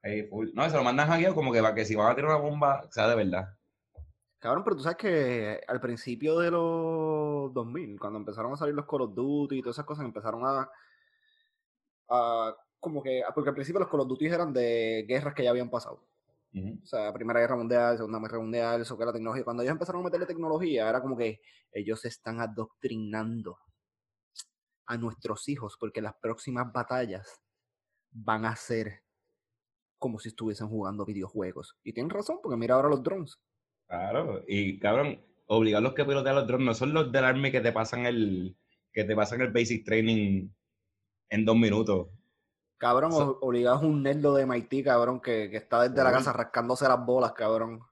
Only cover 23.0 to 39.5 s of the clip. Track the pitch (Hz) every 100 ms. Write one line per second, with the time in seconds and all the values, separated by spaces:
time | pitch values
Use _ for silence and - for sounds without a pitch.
23 | 107 110 110 117 101 90 _ _ _ _
24 | _ _ _ - - _ _ _ - 120
25 | 117 - - 104 - 139 110 - 110 110
26 | 107 - 113 113 - 123 123 117 117 127
27 | 120 95 98 - _ _ _ _ _ _
28 | _ 117 107 110 113 113 - 117 107 95
29 | _ _ _ _ _ _ _ _ _ _
30 | 131 107 113 - 110 104 107 110 95 104
31 | 101 101 92 107 92 90 - _ - 113
32 | 147 196 208 349 220 120 117 127 143 139
33 | 127 190 151 - _ _ _ _ _ 87
34 | 95 120 165 95 - 101 98 95 104 117
35 | 143 - _ _ _ 113 110 104 123 135
36 | 139 139 135 139 117 127 131 113 131 156
37 | 139 131 127 127 139 131 117 110 110 120
38 | 120 120 104 92 90 - _ _ _ 110
39 | 104 107 104 120 127